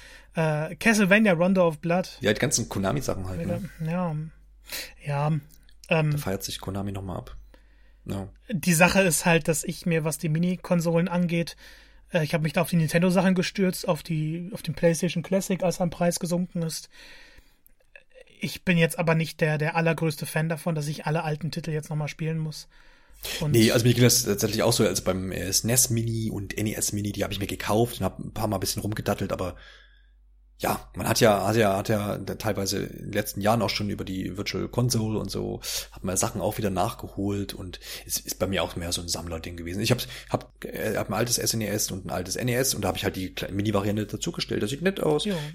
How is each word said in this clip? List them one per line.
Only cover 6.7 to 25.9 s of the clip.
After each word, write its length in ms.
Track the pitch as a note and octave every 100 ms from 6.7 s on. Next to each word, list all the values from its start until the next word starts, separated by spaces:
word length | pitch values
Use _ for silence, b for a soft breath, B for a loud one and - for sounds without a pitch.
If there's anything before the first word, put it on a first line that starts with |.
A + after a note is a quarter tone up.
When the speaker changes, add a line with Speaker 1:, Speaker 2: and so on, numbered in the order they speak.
| G2 G2
Speaker 1:
noch 120 | G2
mal 140 | F#2+ F2
ab. 200 | - - - b b b b b
Ja. 240 | - G3 F#2+ - -
Speaker 2:
Die 240 | G3 F3+
Sache 260 | D#3+ F3 G3
ist 240 | F#3+ D#3
halt, 220 | F3+ E3 D#3+
dass 160 | D3+
ich 240 | - E3 -
mir, 180 | D#3+
was 140 | D#3 D3+
die 100 | E3
Mini-Konsolen 800 | D#3 F3 F3+ - F3 E3+ E3 F3+
angeht, 500 | F3 F3 E3+ E3 - B B B B -
äh, 120 | F3
ich 100 | D3+
hab 80 | E3
mich 100 | D#3
da 100 | F#3
auf 80 | E3
die 60 | E3+
Nintendo-Sachen 600 | D#3 E3+ F#3 F3+ F#3 F#3
gestürzt, 500 | F3+ - F#3 F3+ -
auf 160 | D#3+
die, 480 | - D#3 D#3 E3 F3
auf 100 | -
den 120 | -
PlayStation 480 | D3 E3+ E3 F3+ F3
Classic, 400 | - F#3+ - F#3
als 160 | F#3 -
er 60 |
am 60 | F3
Preis 280 | - F3 E3+
gesunken 440 | E3+ F3 F3+ F3+
ist. 260 | E3 D3+ - B B B B B B B _ - _ - _ - - -
Ich 240 | E3+ -
bin 120 | - E3+
jetzt 220 | E3 -
aber 160 | E3+
nicht 260 | D#3+ D#3+ -
der, 160 | D#3+ D3+
der 200 | D3+ E3
allergrößte 500 | E3 D#3+ D#3+ D#3 D3
Fan 220 | D#3+ D#3+
davon, 260 | D#3+ -
dass 140 | D#3 D3
ich 180 | D3+ -
alle 160 | D#3
alten 300 | D#3 D3+ E3
Titel 180 | - -
jetzt 180 | D#3 D3+
noch 80 | D3+
mal 120 | D3
spielen 300 | - D#3+ D#3+
muss. 280 | D#3 D3+ - b b b b b - -
Und 120 | D3+
Speaker 1:
Nee, 180 | A#2 A2
also 160 | B2 A#2
mir 80 |
ging 80 | A#2
das 220 | B2 -
tatsächlich 400 | - G2+ A2 G#2+
auch 80 | G2+
so, 120 | A#2
als 180 | G#2+ F#2
beim, 280 | - F#2 F#2
äh, 220 | E2+ F2
snes 380 | F#2+ A2 B2 -